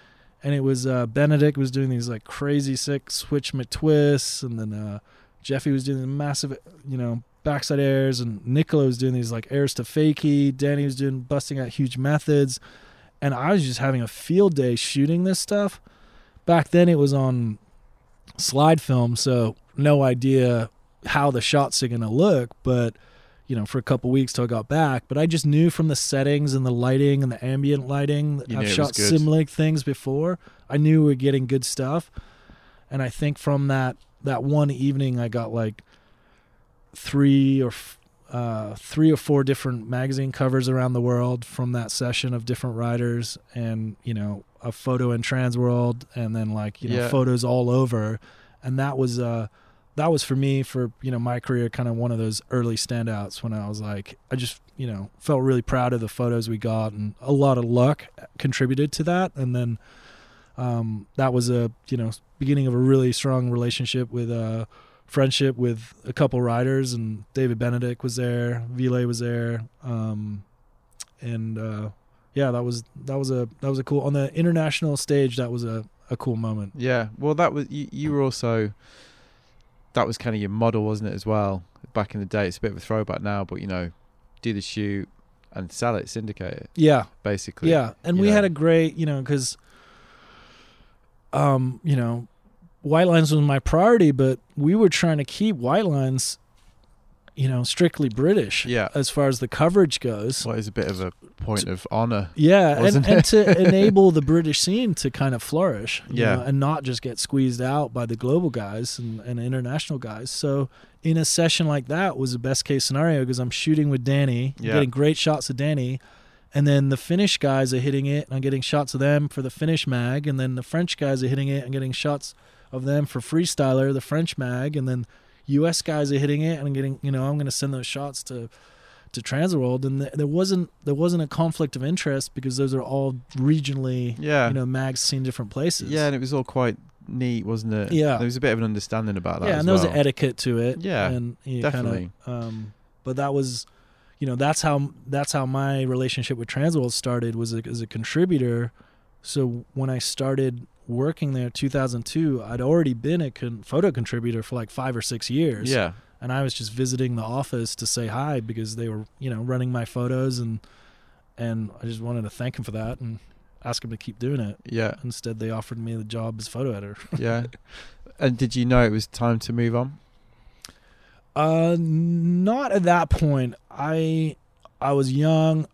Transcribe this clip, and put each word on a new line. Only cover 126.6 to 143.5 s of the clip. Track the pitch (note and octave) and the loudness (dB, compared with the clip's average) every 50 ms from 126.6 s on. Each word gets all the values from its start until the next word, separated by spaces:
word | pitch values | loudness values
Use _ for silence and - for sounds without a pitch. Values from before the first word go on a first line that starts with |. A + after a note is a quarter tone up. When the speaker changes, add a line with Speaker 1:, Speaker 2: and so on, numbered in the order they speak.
| C#3 C#3+ | -4 -4
Speaker 1:
I'm | C#3 | -2
getting, | C3+ C3+ C3+ C3+ - | -2 -2 -4 -4 -4
you | - C#3 | -4 -4
know, | C3+ C3 C3 | -2 -2 -2
I'm | C#3 D3 D3 | -2 -2 -2
gonna | C#3+ C3+ | -2 -4
send | - - C#3+ C#3 C3+ | -4 -4 -4 -4 -4
those | B2+ A#2+ - | -6 -6 -8
shots | - C#3 C#3+ C#3+ C3+ - - | -8 -8 -8 -8 -10 -12 -12
to, | - B2+ A#2+ A#2 A2+ _ - _ - _ _ - - - - - - | -12 -12 -12 -12 -12 _ -20 _ -20 _ _ -20 -20 -20 -20 -16 -10
to | - - | -10 -8
Transworld, | A2+ - C3 C3+ E3+ F#3 F3 C#3+ B2+ B2 B2+ C3 C3+ | -6 -4 -2 0 0 2 2 2 0 0 0 0 -2
and | C3+ C3+ C#3 | -2 -2 -2
th-, | C#3 C3+ - | -4 -4 -4
there | D3+ D3 C#3+ | -2 -2 0
wasn't, | D3+ F3 F#3+ F#3+ F#3+ F3+ E3+ - _ _ - | 0 0 0 2 2 0 0 -2 _ _ -4
there | D3 C#3 | -2 0
wasn't | C#3+ E3+ F3 F3 E3+ D#3 | 2 2 2 2 0 -2
a | C#3 | -2
conflict | - - E3 E3 - - D#3 C3+ - | 0 0 0 0 0 -2 -2 -4 -4
of | C3 C3 | -4 -4
interest, | D3 F3+ - - D#3 C3+ C3+ - - - | -2 -2 -2 -2 -2 -2 -2 -4 -6 -8
because | C3+ B2+ C3+ B2 | -8 -6 -4 -2
those | C3 C#3 C3 C3+ | 0 0 0 0
are | C3 | -2
all | B2+ - C3+ C#3 C#3 C3+ B2+ B2 - - - | -2 -2 -2 0 0 -2 -2 -6 -10 -10 -4
regionally, | C3+ C3 D3 D#3 D#3 C#3 C#3 C#3 C3+ C3 B2+ B2+ B2+ B2 A#2+ A#2 B2+ | 0 2 4 4 2 2 -2 -4 -4 -2 -2 -2 -2 -2 -4 -4 -4
Speaker 2:
Yeah. | D3 D3 D3+ C#3 B2 A#2+ | -2 2 2 4 4 2
Speaker 1:
you | C3+ | 2
know, | C3+ B2 | 0 -2
mags | B2+ C3 C3+ C3+ C3+ B2+ - | -2 -2 -2 -2 -2 -2 -2
seen | - - C#3+ C3+ C3 | -2 -2 -2 -2 -2
different | B2+ - - A#2 G2+ | -4 -4 -6 -8 -8
places. | - C3 D3 E3+ - - - - | -4 -2 -2 0 -2 -2 -4 -2
Speaker 2:
Yeah, | D3 D#3 D3+ | -2 0 0
and | D3 C#3 | 0 0
it | B2 | -2
was | C3 C3 D3 | -4 -2 -2
all | C3+ B2+ | -2 -4
quite | - - C3 B2+ A#2 A2 - - - _ _ - - | -2 0 0 0 0 0 -4 -8 -20 _ _ -14 -8
neat, | - B2+ B2+ B2 A#2+ A2+ F2+ | -6 -4 -2 -2 -2 -2 -2
wasn't | G#2 A2+ A2 G#2+ A2+ G#2+ | -2 -4 -4 -2 -2 -2
it? | G#2+ G2+ - | -2 -2 0
Speaker 1:
Yeah. | E3+ D#3 D3+ D3 B2+ G#2+ | 2 2 2 2 2 2
Speaker 2:
There | A#2+ | 0
was | A#2+ B2 B2+ | -2 -2 0
a | |
bit | C#3 B2+ A2+ | 0 0 2
of | A2+ | 2
an | A2+ | 0
understanding | A2 G#2+ G2+ - - A2+ A2+ A2 G#2+ G2 F#2 | -2 -2 -4 -4 -4 -4 -2 -2 -2 -4 -4
about | F2 F2+ E2+ - | -4 -4 -4 -2
that | - G3+ | -2 0
Speaker 1:
Yeah, | F3 | 0
Speaker 2:
as | D3+ | 2
Speaker 1:
and | D#3 F3+ | 2 4
there | F#3+ | 4
was | F#3 F3 | 4 4
Speaker 2:
well. | E3+ | 2
Speaker 1:
an | - D3 | 2 2
etiquette | C#3+ C#3 B2 - C#3+ C3 A#2+ - | 2 2 2 0 -2 -2 -2 -2
to | - B2+ A#2 A#2 | -2 -2 0 0
it. | A#2 B2 B2+ D#3+ | 0 0 -2 -4
Speaker 2:
Yeah, | E3+ G3 E3+ A2+ G2+ - | -4 -2 0 0 0 0
Speaker 1:
and | B2+ B2 A#2+ A#2+ A#2+ - - | 0 -2 -4 -6 -10 -12 -10
you | C3+ B2+ | -8 -6
kinda, | A#2+ A#2 D3 | -2 -2 -2
Speaker 2:
definitely. | C3+ B2 A#2+ A#2+ A2+ F#2 F2 F2 - _ - | -2 -2 -2 -2 -2 -4 -6 -8 -12 _ -12
Speaker 1:
um, | B2+ B2 A#2+ A#2 A2+ A2 A2 G#2+ G#2 G#2 _ _ _ _ _ - | -10 -8 -8 -8 -8 -10 -10 -12 -14 -16 _ _ _ _ _ -8
but | C3 C3 C3+ | -8 -4 -4
that | C#3 C#3+ C#3+ | -2 -2 0
was, | C#3 C3+ B2+ | -2 -2 -2